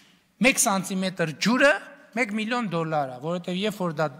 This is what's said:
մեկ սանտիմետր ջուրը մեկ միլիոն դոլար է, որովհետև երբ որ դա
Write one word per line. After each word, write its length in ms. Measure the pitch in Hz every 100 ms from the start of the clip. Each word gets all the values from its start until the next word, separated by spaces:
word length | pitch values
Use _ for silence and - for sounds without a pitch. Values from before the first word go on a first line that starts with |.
| - _ _ _
մեկ 220 | 247 269
սանտիմետր 720 | 233 196 - 190 185 185 160
ջուրը 380 | 143 196 247 277 294 - - -
մեկ 200 | 226 233
միլիոն 380 | 214 214 247 214
դոլար 460 | 165 160 151 135 123
է, 20 |
որովհետև 400 | 151 180 180 180
երբ 220 | 208 202
որ 160 | 180 156
դա 100 | 151